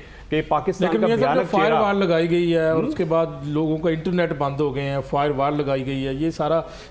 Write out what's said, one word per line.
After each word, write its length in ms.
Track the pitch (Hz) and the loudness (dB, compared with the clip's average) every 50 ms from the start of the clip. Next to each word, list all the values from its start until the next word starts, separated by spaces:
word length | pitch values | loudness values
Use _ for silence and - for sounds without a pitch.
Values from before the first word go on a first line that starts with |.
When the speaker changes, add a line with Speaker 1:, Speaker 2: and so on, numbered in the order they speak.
| - - - - - - | -12 -18 -20 -20 -8 -2
Speaker 1:
कि 100 | 156 156 | -2 -2
पाकिस्तान 480 | 156 - 156 151 - 196 175 - 180 180 | 0 0 0 0 0 -2 -2 0 0 0
Speaker 2:
लेकिन 120 | 226 220 | 2 2
Speaker 1:
का 60 | 214 | 2
Speaker 2:
मियां 120 | 220 233 226 | 2 4 2
साहब, 140 | - 139 | 2 2
Speaker 1:
भयानक 180 | 151 175 190 165 | 2 2 0 2
Speaker 2:
जो 60 | 214 | 2
फायर 100 | 190 196 | 2 4
Speaker 1:
चेहरा 140 | 214 233 233 | 4 4 4
Speaker 2:
वाल 140 | 220 202 202 | 2 2 2
लगाई 320 | 196 196 170 170 160 170 170 | 2 2 2 2 2 2 2
गई 220 | 175 175 170 165 | 2 2 2 2
है 200 | 165 165 160 160 | 2 2 2 2
और 80 | 160 160 | 2 2
Speaker 1:
हम्म? 100 | 220 277 | 0 -2
Speaker 2:
उसके 160 | 311 - - | -2 -2 -2
बाद 380 | 160 165 165 165 156 151 139 139 | 0 2 0 0 0 -4 -8 -6
लोगों 320 | 147 147 151 160 156 156 156 | -2 -2 0 0 0 0 0
का 120 | 160 170 | 0 0
internet 420 | 160 160 160 190 175 180 170 156 165 139 | -2 0 -2 0 0 0 0 0 0 -2
बंद 220 | 147 139 139 139 | -2 -4 0 0
हो 100 | 151 143 | -2 -2
गए 120 | 123 139 | -2 -2
हैं, 180 | 139 139 139 139 | -4 -2 -4 -4
फायर 320 | 135 - - 143 143 147 | -4 -2 -2 0 0 0
वाल 220 | 143 131 139 143 147 | 0 0 0 0 0
लगाई 280 | 147 147 139 139 135 | 0 0 0 -2 -2
गई 200 | 131 135 135 135 | -2 -4 -4 -4
है, 140 | 135 135 135 | -4 -4 -2
ये 140 | 135 156 165 | -2 -2 -4
सारा 340 | - - 156 151 160 165 156 - - - - - | -2 -2 0 0 0 0 -2 -4 -14 -18 -18 -14